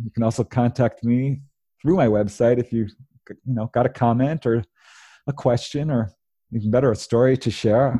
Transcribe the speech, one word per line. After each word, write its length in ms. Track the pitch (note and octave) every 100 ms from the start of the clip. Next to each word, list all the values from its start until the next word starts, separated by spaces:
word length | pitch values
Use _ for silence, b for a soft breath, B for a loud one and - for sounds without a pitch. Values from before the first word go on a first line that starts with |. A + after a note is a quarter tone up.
You 80 | A2+
can 120 | -
also 200 | A2+ A2
contact 600 | A2+ B2+ A#2+ A#2+ A#2+ -
me 380 | A#2 A#2+ C3+ C#3 - _ _ _
through 140 | C#3+ F#3
my 100 | B2
website 500 | G#2 G2+ - A#2 B2
if 140 | A#2+
you, 160 | A2+ G#2 - - _ -
you 240 | - -
know, 140 | A#2+ A2
got 120 | A#2+ B2+
a 40 |
comment 560 | - A#2+ A#2 C3+ D#3+ A#2+
or 180 | A#2 G#2 _ b b b b -
a 60 |
question 580 | C#3 C3+ A#2+ - C#3+ D3+
or 200 | B2+ A2 - _ _ _
even 180 | A#2 G#2+
better, 200 | A#2+ C3+
a 40 | G#2
story 400 | - A#2 B2+ B2+
to 140 | A#2
share. 420 | G2+ A2+ A2 C3+
I 40 | A#2+